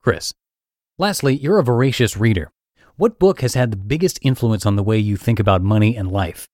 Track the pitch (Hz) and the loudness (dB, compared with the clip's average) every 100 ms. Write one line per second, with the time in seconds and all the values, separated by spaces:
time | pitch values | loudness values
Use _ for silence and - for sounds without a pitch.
0 | - 78 - - _ _ _ _ _ _ | -2 -4 -6 -16 _ _ _ _ _ _
1 | 196 196 143 135 139 208 123 120 135 120 | -4 0 -2 -2 0 0 2 2 0 0
2 | 117 101 113 98 71 _ _ _ _ - | -2 0 0 0 -4 _ _ _ _ -2
3 | 220 - 185 190 127 127 123 101 101 147 | -2 2 0 2 -2 0 -2 -2 -4 -2
4 | 180 - 139 131 117 110 107 101 98 110 | -2 0 -2 0 0 0 0 0 0 0
5 | 104 101 - 113 104 95 92 107 107 117 | 0 -2 0 0 2 2 2 2 2 0
6 | 95 98 85 - - | -4 -4 -4 -8 -18